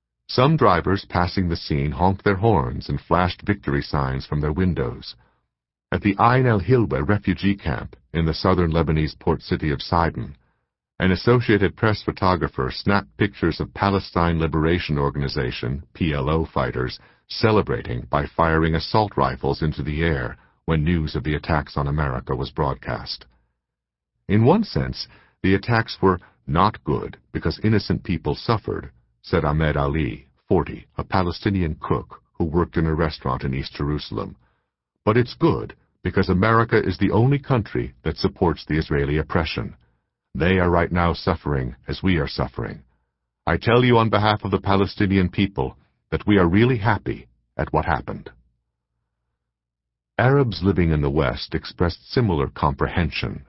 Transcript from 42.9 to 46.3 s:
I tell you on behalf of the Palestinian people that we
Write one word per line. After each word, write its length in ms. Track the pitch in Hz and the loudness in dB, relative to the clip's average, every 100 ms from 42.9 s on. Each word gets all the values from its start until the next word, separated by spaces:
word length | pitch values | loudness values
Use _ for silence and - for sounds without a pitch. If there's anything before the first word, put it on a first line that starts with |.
| _ _ _ _ _ - | _ _ _ _ _ -4
I 100 | 85 | -2
tell 280 | 110 120 | 4 4
you 140 | 123 117 | 6 4
on 120 | 113 | 4
behalf 340 | 104 107 104 | 2 2 0
of 60 | 98 | 0
the 100 | 95 | -2
Palestinian 680 | 98 98 95 - 101 98 90 | 2 2 2 0 2 2 2
people 480 | - 98 - 65 - _ _ - | 0 -2 0 -6 -6 _ _ -8
that 160 | - | -6
we 120 | - | 2